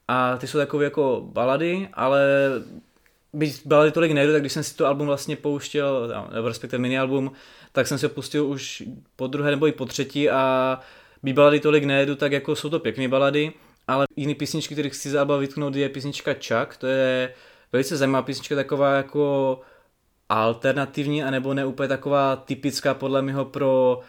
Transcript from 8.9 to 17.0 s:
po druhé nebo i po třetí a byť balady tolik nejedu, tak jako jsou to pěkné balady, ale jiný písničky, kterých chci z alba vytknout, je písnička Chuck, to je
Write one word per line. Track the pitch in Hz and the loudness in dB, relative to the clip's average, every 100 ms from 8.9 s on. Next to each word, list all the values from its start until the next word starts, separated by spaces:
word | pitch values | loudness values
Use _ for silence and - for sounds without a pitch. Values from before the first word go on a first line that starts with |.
| 135 - - | -16 -16 -10
po | 131 | -6
druhé | 139 147 | -2 0
nebo | 143 151 | 2 2
i | |
po | 147 123 | 0 -4
třetí | - 135 143 147 | -6 -4 0 2
a | 135 131 131 131 131 - - - _ | 2 2 2 0 -2 -8 -20 -20 _
byť | 135 | 0
balady | 135 147 147 | 6 6 6
tolik | 151 151 | 4 2
nejedu, | 139 139 139 139 | 4 2 2 0
tak | 147 | -2
jako | 139 147 147 | -2 -2 -4
jsou | 147 | -4
to | 160 | -4
pěkné | 120 107 131 | -2 -4 0
balady, | 135 139 147 156 - _ _ - | 2 2 2 -2 -6 _ _ -2
ale | 131 139 - | 0 0 -2
jiný | 143 | -4
písničky, | 143 147 160 - | -4 -4 -4 -4
kterých | 147 143 | -4 -6
chci | - 143 | -6 -2
z | 143 | 0
alba | 143 143 | 2 0
vytknout, | 139 147 143 139 | -2 -4 -4 -2
je | 139 | -2
písnička | 139 143 139 - | -4 -8 -6 -4
Chuck, | 135 - 117 139 - | -4 -2 -2 -2 -4
to | 131 | -2
je | 135 | 2